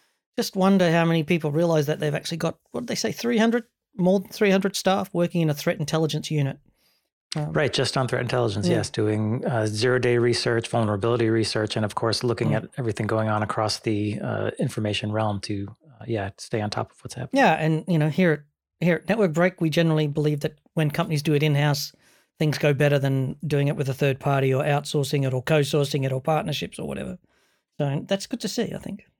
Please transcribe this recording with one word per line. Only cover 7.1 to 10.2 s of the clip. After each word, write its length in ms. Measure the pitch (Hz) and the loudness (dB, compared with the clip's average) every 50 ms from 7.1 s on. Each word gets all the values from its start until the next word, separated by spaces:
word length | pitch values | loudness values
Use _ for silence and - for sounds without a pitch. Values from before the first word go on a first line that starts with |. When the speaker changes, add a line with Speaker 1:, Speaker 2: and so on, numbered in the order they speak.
| _ _ _ _ - | _ _ _ _ -8
Speaker 1:
Um, 160 | 156 151 151 | -6 -6 -2
Speaker 2:
Right, 200 | 160 165 151 127 | 0 0 0 0
just 260 | - - 131 - - 139 | 0 0 -2 0 0 0
on 100 | 131 117 | 0 0
threat 140 | 127 127 | -2 -2
intelligence, 460 | 127 120 - 127 120 113 101 107 101 175 | -2 0 0 0 0 0 0 0 0 2
Speaker 1:
yeah. 100 | 117 110 | 2 2
Speaker 2:
yes, 120 | 101 - | 0 -2
doing, 560 | - - 107 107 107 107 110 107 113 131 - | -2 -2 0 0 0 0 0 0 -2 -2 -2
uh, 220 | 208 131 113 107 107 | -2 0 0 0 0
zero-day 500 | 107 107 117 127 127 127 120 123 120 | 0 0 2 2 2 2 2 2 2
research, 520 | 120 | 4